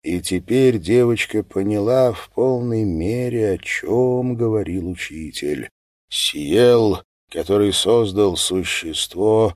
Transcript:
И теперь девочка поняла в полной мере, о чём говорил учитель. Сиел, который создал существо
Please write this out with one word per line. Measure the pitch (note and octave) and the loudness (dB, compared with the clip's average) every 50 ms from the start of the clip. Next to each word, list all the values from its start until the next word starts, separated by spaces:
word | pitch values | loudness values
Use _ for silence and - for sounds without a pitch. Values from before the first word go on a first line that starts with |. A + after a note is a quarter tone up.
И | - D#2 F2 F2 | -6 -4 -6 -4
теперь | E2+ - F#2+ F2+ F2 - A2+ C3 C3 B2+ A#2 G#2+ | -4 -4 -4 -4 -2 0 2 4 4 4 4 2
девочка | D#2 F2 A2+ B2 B2 A#2+ A#2 G#2+ - - - G#2+ F#2+ | 0 2 2 4 4 4 2 0 -4 -2 -2 -4 -4
поняла | _ - G2 G2 G#2 G#2+ G#2 G2+ A2+ B2+ C3 C3 B2 G#2 | _ -4 -2 -2 0 -2 0 0 2 2 4 2 2 0
в | - - - _ | -4 -12 -10 _
полной | - A#2+ C3 C3 B2 A#2+ A#2+ A#2 A2 G#2+ | 0 0 0 0 -2 -2 -2 -2 -2 0
мере, | G2 E2 D#2+ E2 F#2+ A#2 B2 B2 B2 A#2+ A#2 A2 G2+ | 0 -2 -2 -2 -2 -4 -4 -4 -4 -2 -2 0 0
о | F#2+ | -2
чём | E2 - - - - - - G#2 B2 B2+ B2+ B2 B2+ B2+ B2+ B2 | -4 -4 -6 -6 -6 -2 0 0 2 2 2 0 0 -2 -4 -2
говорил | A#2 A#2+ A2+ A2 G#2+ F#2+ E2 F2 F#2+ E2 F2+ | -2 0 0 0 0 -2 -2 -6 -6 -6 -6
учитель. | F2+ F2 - - D2 D#2+ D#2+ D2 - - - D2 D2+ C2 A1+ - _ _ _ _ _ _ _ _ | -8 -8 -12 -12 -10 -12 -12 -12 -10 -8 -6 -4 -4 -6 -8 -12 _ _ _ _ _ _ _ _
Сиел, | - - - - - D2 D2 C#2+ D#2+ A2 B2 B2 A#2+ A#2 A2+ G#2 F#2 - - _ _ _ _ _ | -6 -4 -4 -4 -4 -4 -4 0 4 4 6 6 6 6 4 2 0 -2 -6 _ _ _ _ _
который | - E2 D2+ E2+ G2 G2+ G#2 G2+ F2+ | -8 -8 -2 0 2 2 4 2 2
создал | - - F#2 A2+ A#2 A2+ G2+ F#2 G2+ G#2 G2 F2 | 0 2 2 4 4 2 0 2 2 2 2 2
существо | E2 - - F#2 F#2+ F2 E2+ - - - E2 D#2 - - - - E2+ G2+ G#2+ A2 A2 A2 G2+ F#2 | 0 -4 -2 -2 -2 -2 -2 -6 -6 -6 -8 -6 -6 -8 -8 -4 0 2 2 4 4 2 0 0